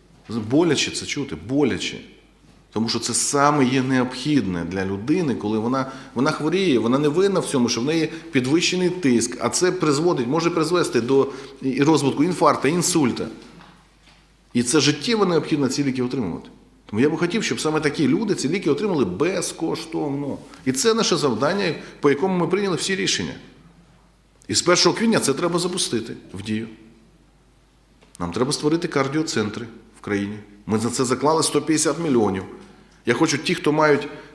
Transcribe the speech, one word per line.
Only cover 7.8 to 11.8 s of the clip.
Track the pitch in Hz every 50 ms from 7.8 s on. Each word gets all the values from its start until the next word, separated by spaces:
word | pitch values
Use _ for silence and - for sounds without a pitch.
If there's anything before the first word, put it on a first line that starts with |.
в | 120
неї | 147 160 165 151 151 - - - -
підвищений | - 135 127 131 151 175 175 - 185 180 180 170
тиск, | 175 - - 131 120 113 - - - -
а | 120 117
це | - - 180 180
призводить, | 175 180 160 151 135 143 170 175 160 143 117
може | 120 147 165 165 165
призвести | 175 175 151 156 180 175 151 - - 120
до | 113 123 135 135 127 - - - - - - -
і, | - 135
і | 120 135